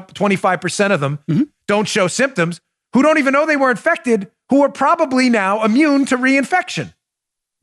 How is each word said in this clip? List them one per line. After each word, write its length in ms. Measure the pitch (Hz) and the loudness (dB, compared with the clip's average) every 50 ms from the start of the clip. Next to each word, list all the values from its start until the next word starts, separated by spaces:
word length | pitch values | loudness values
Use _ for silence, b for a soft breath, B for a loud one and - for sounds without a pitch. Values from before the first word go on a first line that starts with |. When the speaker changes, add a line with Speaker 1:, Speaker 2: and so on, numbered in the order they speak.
| 185 - - | -4 -8 -6
Speaker 1:
twenty-five 480 | - 208 202 196 - - 190 180 165 | -4 -2 -2 0 0 0 -2 -2 -2
percent 320 | - 170 - - 202 202 196 | -4 -6 -2 -2 0 0 0
of 60 | 147 | 0
them 200 | 143 139 147 147 - - | -2 -4 -6 -6 -4 -2
Speaker 2:
Mm-hmm. 140 | 151 185 302 - _ _ _ - | -2 -2 -2 -2 _ _ _ -2
Speaker 1:
don't 200 | 208 208 214 - | -2 -2 -2 -2
show 200 | - 214 185 170 | -2 -2 -2 0
symptoms, 540 | - - 262 277 269 180 165 170 170 - _ _ _ _ _ _ - | 0 -2 -2 -2 0 -2 -4 -4 -4 -8 _ _ _ _ _ _ 0
who 80 | 247 | 2
don't 160 | 285 302 311 311 | 4 4 2 2
even 160 | 254 277 269 | 2 2 0
know 120 | 285 311 | 0 0
they 100 | 311 302 | 0 0
were 160 | 277 269 254 | 0 0 0
infected, 580 | 240 - - 320 339 339 339 254 226 202 190 - _ _ _ - | 0 0 -2 -2 -2 -2 0 -2 -2 -2 -2 -6 _ _ _ 0
who 120 | 254 277 | 2 2
are 80 | 285 269 | 2 2
probably 600 | 277 - 269 294 339 339 320 269 262 254 262 254 | 0 0 0 0 2 2 0 0 0 0 2 2
now 340 | 226 214 190 190 202 220 220 | 2 0 0 0 -2 0 0
immune 420 | 214 214 269 320 294 277 277 277 | 2 2 2 2 2 2 2 0
to 120 | - 262 254 | 0 -2 -2
reinfection. 760 | 254 262 269 277 254 - 359 370 349 - - 170 117 82 - _ _ _ _ _ _ _ _ _ _ _ _ _ | 0 0 0 0 0 0 -2 -2 -4 -4 -8 -10 -10 -12 -14 _ _ _ _ _ _ _ _ _ _ _ _ _